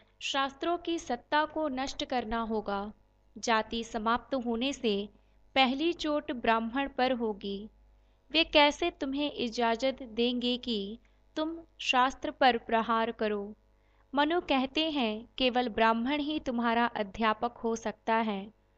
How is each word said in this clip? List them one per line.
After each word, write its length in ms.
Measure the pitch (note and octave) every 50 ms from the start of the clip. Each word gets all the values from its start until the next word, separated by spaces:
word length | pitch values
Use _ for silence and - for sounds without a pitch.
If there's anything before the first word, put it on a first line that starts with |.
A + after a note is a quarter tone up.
| _ _ _ -
शास्त्रों 580 | - - - C#4 C4+ C#4 C4+ - - E4 F4 E4+
की 200 | E4+ E4+ E4+ E4
सत्ता 460 | - - A#3+ A#3+ - - D4 D4 D#4
को 240 | D#4 - D#4 D#4 D4+
नष्ट 360 | B3+ C4 C4+ C4 - - D4
करना 360 | - C4+ B3 A#3 G#3+ A#3 A#3
होगा। 520 | A3+ G#3+ A3+ G#3+ G#3 - G3+ G3 G3+ G#3+ - _ _ _ _ _ _ _ - A3
जाति 460 | - A#3+ A3+ A3 A3 A3 A#3 A#3 A3+
समाप्त 500 | - - A#3 G#3+ A3+ A#3 A#3+ A#3+ - C#4
होने 380 | C4+ A#3 A#3+ A#3 A3+ B3 C#4
से 360 | C#4 - - A3 G3+ G3 G#3 G#3+ - _ _ _ _ _ - - -
पहली 380 | C4 C4 A#3+ C4 C4+ D#4 F4
चोट 400 | E4+ E4+ - D4+ D4 D4 D4 -
ब्राह्मण 560 | D4 A#3+ A3+ A#3 A3+ A3+ A3+ A3+ A3+ C#4 C#4 C4+
पर 240 | - - B3+ B3+
होगी। 580 | C4 A3+ A#3 A3 G#3 G3 G#3+ G3+ G3 G3 G#3+ G#3+ - _ _ _ _ _ _ _ _ _ _ -
वे 140 | - D#4 E4
कैसे 460 | E4 - D4+ D4 D4 C#4+ - E4+ F4
तुम्हें 420 | F4 - D4+ C4+ C4+ C#4 D4 C#4+
इजाजत 720 | - - A#3+ A#3+ A3 A#3+ A#3 A3+ A#3 A3+ C4 C4+ C4+ C4
देंगे 540 | C4+ A3+ G#3+ A#3 A#3 B3 B3 B3 A#3 B3 B3
कि 420 | B3 - B3 A3+ G#3 G3 G3 A3 A#3+ _ _ _ _ _ _ -
तुम 240 | D#4 D#4 D#4+ E4 E4 - - _ -
शास्त्र 520 | - - - B3+ B3 C4+ C4 - - D4+
पर 280 | D4+ - C#4 B3+ A#3 A#3
प्रहार 540 | - - A3+ A3+ A3 A3+ A3+ A3+ A3+ A#3
करो? 420 | A3+ - A3+ G#3+ G#3 G3+ G3+ G#3 G#3+ - _ _ _ _ _ _ _ _ _ _ -
मनु 260 | C#4 D4 D4+ E4+ F4+
कहते 500 | F4 F4 C#4+ C4+ C4 C4 - D#4 D#4+ D#4+
हैं, 380 | D4 C#4+ A#3+ G#3+ G#3+ A3 A#3+ - _ -
"केवल 300 | C4 B3+ A3+ B3 B3 A#3+
ब्राह्मण 520 | G#3 A3 A3 A3+ A3+ A#3 A#3 C4 D4+ D4
ही 200 | C#4+ D4 D4+ D4+
तुम्हारा 460 | - C#4 A#3+ A#3 A#3 A#3 A3+ A#3 A#3
अध्यापक 640 | A#3 - G#3+ G#3+ G3 - - A3+ A3 G#3+ - A#3+ A#3+
हो 240 | - - - A3+ A3+
सकता 380 | A3+ - G#3+ G#3 _ _ - A3+
है।" 380 | A3+ A#3 A3 G3+ G3 G3 A3 - _ _ _ _